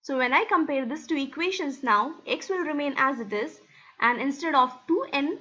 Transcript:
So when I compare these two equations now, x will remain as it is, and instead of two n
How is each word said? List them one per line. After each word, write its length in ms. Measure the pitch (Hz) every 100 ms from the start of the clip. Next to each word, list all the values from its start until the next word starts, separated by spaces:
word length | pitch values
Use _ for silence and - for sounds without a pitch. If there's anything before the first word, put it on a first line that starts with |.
So 160 | - 269
when 160 | 247
I 100 | 285 440
compare 420 | 370 311 269 240
these 180 | 302 -
two 120 | 302
equations 680 | 277 - 359 381 294 269
now, 320 | 247 208 254 330 -
x 240 | - -
will 160 | 370 302
remain 300 | 294 285 -
as 220 | 262 254
it 120 | 202
is, 300 | 208 269 - _ - - _
and 180 | 233 240
instead 360 | 269 277 330 294
of 180 | 247 - -
two 180 | 349 539
n 240 | 277 285 415